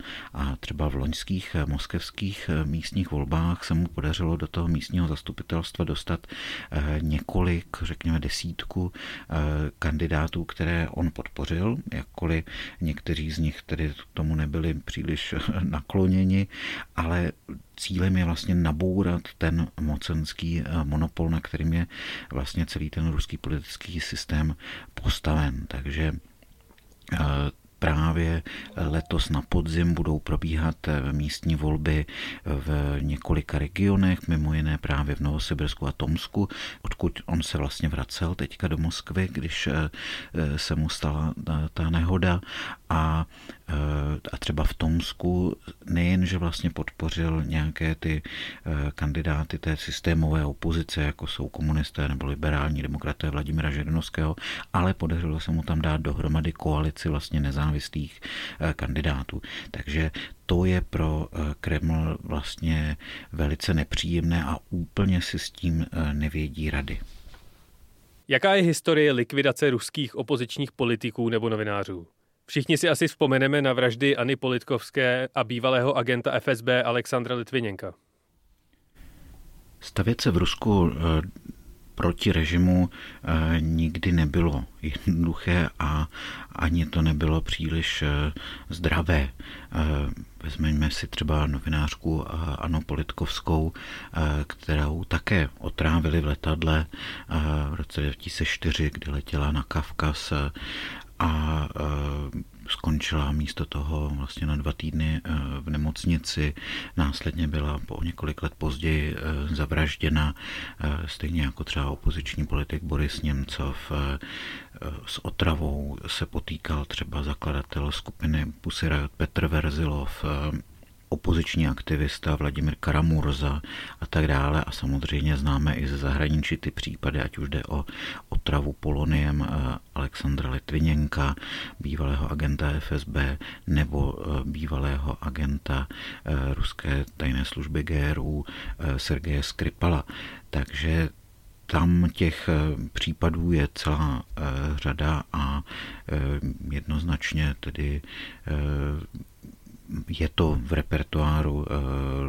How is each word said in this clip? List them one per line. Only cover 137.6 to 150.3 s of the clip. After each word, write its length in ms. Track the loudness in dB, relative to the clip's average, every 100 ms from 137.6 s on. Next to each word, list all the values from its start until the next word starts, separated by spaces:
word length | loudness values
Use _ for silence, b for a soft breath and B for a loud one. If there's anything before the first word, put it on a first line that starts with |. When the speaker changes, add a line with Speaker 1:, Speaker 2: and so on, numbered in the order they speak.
| -4 -2
Speaker 1:
G 280 | 0 0 2
R 80 | 0
U, 260 | -2 -2 -6 B B -4
eh, 200 | -2 -2
Sergeje 440 | 0 -2 0 -2
Skripala. 640 | -2 -4 -4 0 2 2 0 B B B -6
Takže 580 | -4 -2 -2 2 2 2 -4 -20 -20 -20 -20 -2
tam 420 | 4 6 6 6
těch, 360 | 4 2 2 2
eh, 400 | 2 2 0 -4
případů 600 | -4 -4 0 0 2 4
je 160 | 4 2
celá, 500 | 0 0 2 2 0 -4 -4
eh, 60 | -2 -2 -2
řada 480 | -2 -2 0 2 0 -2
a, 300 | -2 0 -2 B B B B -4
eh, 100 | -2 0 0 -2 -4 -6
jednoznačně 840 | -4 -2 -2 0 -2 -2 0 0 -2
tedy, 420 | -6 -4 -2 -2 B B B B -4
eh, 60 | -2 0 0 -2 -4 -8 -12 -16 -18 -20 -20 -20 -20 -10 -8 -6
je 200 | -2 0